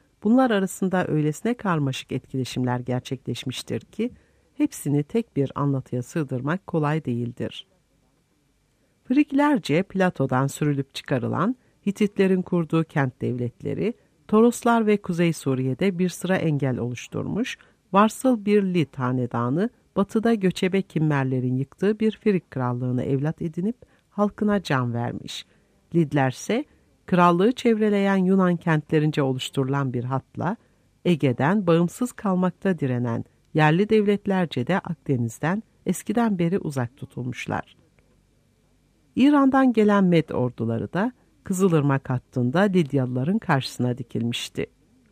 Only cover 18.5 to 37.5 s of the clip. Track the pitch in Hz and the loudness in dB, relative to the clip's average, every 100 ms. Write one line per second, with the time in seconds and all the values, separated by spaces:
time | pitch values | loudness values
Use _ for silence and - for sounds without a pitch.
18.5 | 208 196 180 139 - 127 127 120 117 120 | 2 2 0 -2 -2 -4 -2 -2 -2 -2
19.5 | 143 226 - _ - 202 226 226 233 190 | 0 -2 -6 _ -4 -2 0 0 2 0
20.5 | - 190 190 190 175 156 143 131 131 127 | 0 0 0 -2 0 2 2 0 -2 0
21.5 | 127 135 - 190 214 220 208 214 190 - | -2 -4 -2 -2 0 -2 0 0 0 -2
22.5 | - 123 123 127 127 - 135 147 165 170 | -4 -4 -2 -2 -2 0 -2 -2 -4 -6
23.5 | 156 190 240 - _ _ - 208 - 208 | -4 -4 -6 -12 _ _ -4 -2 -2 -2
24.5 | 202 180 139 120 117 120 - - - - | -2 0 -2 -2 -4 -4 -6 -12 -16 -18
25.5 | _ _ _ _ 170 151 143 135 123 - | _ _ _ _ -2 0 2 0 -2 -4
26.5 | 220 302 _ _ _ - 180 175 170 202 | -4 -6 _ _ _ -2 4 4 6 2
27.5 | 254 240 220 214 202 196 196 180 190 180 | 2 0 2 2 2 2 2 4 4 4
28.5 | 170 170 156 - 156 151 151 135 131 - | 2 0 0 0 0 2 0 0 -2 -4
29.5 | - 131 139 135 123 123 131 - - 165 | -4 -2 -2 -2 -4 -4 -6 -6 -6 -4
30.5 | 226 _ _ _ _ - 165 139 120 135 | -6 _ _ _ _ 0 2 2 2 2
31.5 | 208 175 165 175 - 247 - 208 185 180 | 2 2 2 2 -2 -8 -4 -2 0 0
32.5 | - 196 175 135 123 120 117 - _ _ | -2 -4 -2 -2 -2 -2 -4 -8 _ _
33.5 | 156 156 160 208 220 202 202 - 185 175 | 2 4 4 4 2 2 0 0 -2 -2
34.5 | - 120 185 - 170 - 131 117 - 147 | -2 -2 -2 -4 -8 -4 -2 -2 -4 -4
35.5 | 202 - _ - 185 - 220 233 196 170 | -4 -6 _ -6 -6 -4 0 0 2 0
36.5 | 196 - 135 120 - 127 - 127 - - | -2 -2 -4 -4 -6 -14 -10 -10 -8 -6